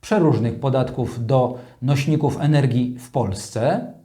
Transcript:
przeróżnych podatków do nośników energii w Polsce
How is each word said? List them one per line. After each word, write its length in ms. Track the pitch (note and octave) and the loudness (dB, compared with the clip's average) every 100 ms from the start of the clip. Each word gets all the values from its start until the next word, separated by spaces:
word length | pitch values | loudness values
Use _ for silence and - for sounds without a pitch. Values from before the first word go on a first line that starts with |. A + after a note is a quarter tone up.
przeróżnych 580 | - G#3+ D#3+ A2+ A2 - | 0 2 4 2 0 -2
podatków 640 | C3+ C3 B2+ - A#2+ A#2+ A2+ | -2 0 -2 -4 -6 -6 0
do 320 | C3+ B2 - - - | 2 2 -2 -14 -6
nośników 560 | B2+ C#3 C#3+ D3+ D3 C#3 | -2 0 2 2 0 0
energii 540 | D3 D3 C3+ A#2 B2 - | 2 4 4 2 0 -4
w 120 | - | -6
Polsce 800 | C3+ G#2+ F#2+ - G#2+ B2+ G3+ B3+ - | -4 -2 -4 -6 -2 0 0 -4 -16